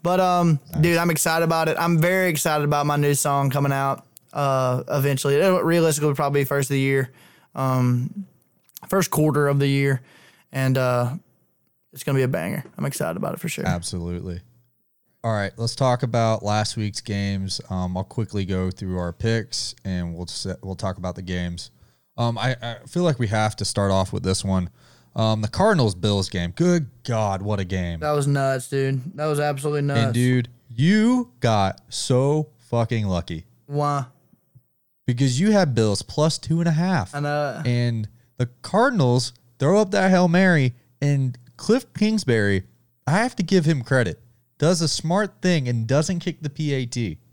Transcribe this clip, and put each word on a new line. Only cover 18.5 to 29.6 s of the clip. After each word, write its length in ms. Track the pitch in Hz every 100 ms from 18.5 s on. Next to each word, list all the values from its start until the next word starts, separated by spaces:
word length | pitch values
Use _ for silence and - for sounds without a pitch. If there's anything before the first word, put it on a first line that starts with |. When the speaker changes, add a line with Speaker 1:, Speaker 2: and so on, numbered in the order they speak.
| 92 92
Speaker 2:
through 300 | - 95 92
our 120 | 87
picks, 640 | 85 113 113 - - - -
and 300 | 95 90 87
we'll 140 | 85 87
se-, 300 | - 95 -
we'll 140 | 95 92
talk 220 | 98 90
about 160 | 90 87
the 80 |
games. 480 | 90 90 87 85 - _ _ _ _ -
Um, 220 | 117 117
I, 180 | 120 123
I 140 | 117 110 -
feel 140 | 175
like 160 | 175 127
we 80 | 113
have 260 | 110 107 -
to 100 | 101
start 260 | - 98
off 220 | 95 92
with 80 | 95
this 240 | 95 92 101
one. 240 | 92 87 _ - _ _ -
Um, 260 | 110 110
the 60 | 107
Cardinals-Bills 840 | - 202 190 113 90 104 101 92
game. 220 | 92 87
Good 380 | - 180 175 135 -
God, 380 | - 117 104 95
what 180 | 98 104
a 60 | 90
game. 360 | 92 87 82
Speaker 1:
That 100 | 151
was 160 | 147 139
nuts, 420 | 139 135 131 -
dude. 460 | 139 135 135 131 -
That 80 | 156
was 140 | 147
absolutely 420 | 147 143